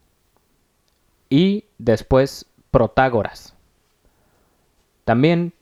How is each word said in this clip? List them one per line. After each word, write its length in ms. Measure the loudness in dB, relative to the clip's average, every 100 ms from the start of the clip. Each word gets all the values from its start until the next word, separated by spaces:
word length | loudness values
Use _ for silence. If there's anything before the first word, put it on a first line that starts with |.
| _ _ _ _ _ _ _ _ _ _ _ _ _
y 340 | 0 2 -2 -8 -8
después 680 | -2 -2 2 0 0 -4 -20 _ _ -2
Protágoras. 800 | 0 0 0 -2 -6 -10 -20 _ _ _ _ _ _ _ _ _ _ _ _ _ _ _ -4
También, 480 | 0 2 0 -4 -10